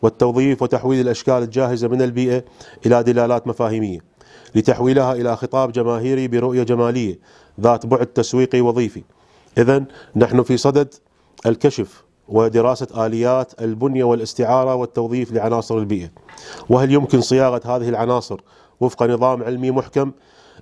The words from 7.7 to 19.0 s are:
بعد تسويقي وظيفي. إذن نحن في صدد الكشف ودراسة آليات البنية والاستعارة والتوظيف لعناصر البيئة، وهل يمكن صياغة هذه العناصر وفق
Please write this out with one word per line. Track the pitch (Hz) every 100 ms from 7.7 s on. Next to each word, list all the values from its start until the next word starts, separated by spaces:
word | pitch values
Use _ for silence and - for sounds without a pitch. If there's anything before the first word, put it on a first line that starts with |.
| 117 113
بعد | 127 123
تسويقي | - 113 123 131 127
وظيفي. | 120 117 113 - - _ _ _ _ -
إذن | 120 139 135 - - -
نحن | 117 127
في | 120 185
صدد | 139 139 139 - _ _ _ _ 113
الكشف | 113 147 127 98 - _ _ -
ودراسة | 107 113 113 117 123 123 117 113
آليات | 113 120 127 123 -
البنية | 113 110 135 131
والاستعارة | 123 117 110 - 120 127 131 127
والتوظيف | 120 - 117 123 113
لعناصر | 113 113 117 - 113
البيئة، | 104 101 82 - - - - - -
وهل | 123 135
يمكن | 143 135 131
صياغة | 113 131 131 123 123
هذه | 123 120
العناصر | 113 117 123 - 98 _ _ _ -
وفق | 123 -